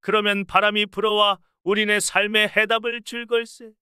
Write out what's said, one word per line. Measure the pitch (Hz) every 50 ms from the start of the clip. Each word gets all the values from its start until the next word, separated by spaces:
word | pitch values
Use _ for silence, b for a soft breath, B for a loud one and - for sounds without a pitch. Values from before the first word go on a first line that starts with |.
그러면 | _ - 190 214 208 208 202 202 196
바람이 | - - 190 202 208 208 214 208
불어와 | 202 - 196 208 220 208 208 208 202 196 - _ _ _ _ _
우리네 | 175 202 208 214 208 208 208
삶의 | - - - 190 202 208 214 214 214 202 -
해답을 | 214 220 214 226 226 220 233 240 240
줄 | 220 - 240 240 240
걸세. | 226 240 233 233 226 - - 240 220 214 _